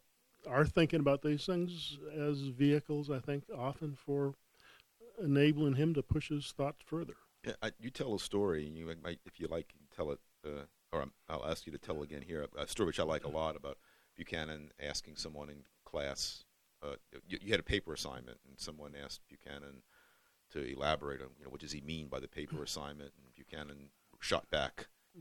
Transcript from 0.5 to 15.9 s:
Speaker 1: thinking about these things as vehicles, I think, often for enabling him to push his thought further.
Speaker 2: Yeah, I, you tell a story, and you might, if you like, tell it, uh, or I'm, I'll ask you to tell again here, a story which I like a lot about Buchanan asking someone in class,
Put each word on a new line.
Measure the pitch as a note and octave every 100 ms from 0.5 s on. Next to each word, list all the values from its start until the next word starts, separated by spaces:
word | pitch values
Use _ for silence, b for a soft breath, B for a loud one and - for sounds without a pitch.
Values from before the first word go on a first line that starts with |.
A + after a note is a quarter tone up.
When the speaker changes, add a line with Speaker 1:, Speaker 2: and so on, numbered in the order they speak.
| B2+ D3+
Speaker 1:
thinking | F3 D#3+ E3
about | C#3+ C#3
these | D3+ D3 -
things | F3+ F3 E3+ - D3 D#3 D#3
as | D3 C#3+
vehicles, | C#3 B2 C#3+ D3 - D3 C#3+
I | C3
think, | D3 C#3+ - E3
often | B2+ C#3 D3+ C3+
for | - C#3+ C#3 C#3 _ b b b b _ - -
enabling | D#3+ C#3 D3+ D3+ D3 C3
him | D#3+
to | D3+
push | - D#3 -
his | D3 - -
thought | C#3 -
further. | - D#3+ B2+ - _ _
Speaker 2:
Yeah, | - -
I, | A2 -
you | A2+
tell | - C3+
a | G2+
story, | - G2+ G2+ D#2 D2+
and | D#2+
you | E2 E2
might, | F2 E2+
if | - -
you | D#2+
like, | E2 D#2+ - - -
tell | D#2
it, | C#2 _ _ D2+
uh, | D2 C#2+ _ -
or | D#2+
I'm, | C#2 _ -
I'll | D#2 D2+
ask | E2 -
you |
to | D2
tell | - D2+
again | D2 D2
here, | D2+ D#2+ C#2+ C#2+
a | D2
story | - F2+
which | E2
I |
like | D#2+ D#2
a | -
lot | D#2 D#2+ D2+
about | C#2+ C2+ b b b
Buchanan | - D#2 E2 D#2 D#2 D2+ -
asking | D2 C#2+ - D2+
someone | D#2+ D2 D2
in | C#2+ - _
class, | -